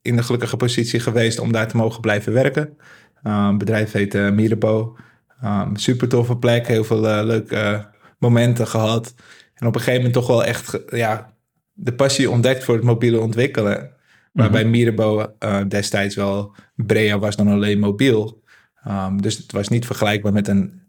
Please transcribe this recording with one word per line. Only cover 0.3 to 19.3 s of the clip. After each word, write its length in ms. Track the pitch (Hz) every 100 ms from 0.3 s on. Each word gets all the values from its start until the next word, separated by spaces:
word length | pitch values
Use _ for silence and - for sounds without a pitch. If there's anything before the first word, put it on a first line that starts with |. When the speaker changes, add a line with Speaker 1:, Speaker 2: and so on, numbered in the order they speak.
| 120 113 120
Speaker 1:
positie 420 | 123 120 117 117
geweest 400 | 120 117 113 117
om 120 | 113
daar 160 | 110 110
te 100 | 117
mogen 240 | 110 113
blijven 320 | 113 104 113
werken. 440 | 117 139 143 151 - - - _ _
Ehm, 240 | 107 104 101
het 100 | 101
bedrijf 340 | 101 107 107
heet, 240 | 101 101 101
eh, 140 | 101
Mirabeau. 640 | 104 110 104 110 110 113 - - _ _ _
Ehm, 340 | 113 101 98 101
super 320 | - 127 120
toffe 300 | 123 120 120
plek, 300 | 120 117 120
heel 160 | 110
veel, 240 | 107 110 110
eh, 160 | 107 110
leuke, 300 | 113 - 107
eh, 240 | 104 104 - _ _ _
momenten 480 | 120 117 120 120 110
gehad. 460 | 110 110 113 - - - - _
En 140 | _ 117
op 60 | 117
een 60 |
gegeven 220 | - 127
moment 100 | 123
toch 140 | 123 123
wel 160 | 117 110
echt 220 | 117 -
ge-, 180 | - - 117
ja, 360 | 113 110 - _ _ _ _
de 200 | 202 135
passie 360 | 123 139 135 127
ontdekt 340 | 120 123 131
voor 120 | - 117
het 80 |
mobiele 360 | 120 113 120 113
ontwikkelen. 720 | 110 110 123 113 104 - - - _ _ _
Waarbij 280 | - 110 110
Speaker 2:
Mhm. 100 | 113
Speaker 1:
Mirabeau, 560 | 120 117 110 107 107 110 -
eh, 220 | 107 101 98
destijds 480 | 101 101 101 101 104
wel 400 | 98 101 101 - _ -
breder 440 | 104 110 107 104
was 160 | 107 104
dan 120 | 104
alleen 320 | 101 104 104
mobiel. 640 | 104 101 135 110 113 - _ - _ _
Ehm, 340 | - 101 95 98
dus 200 | 104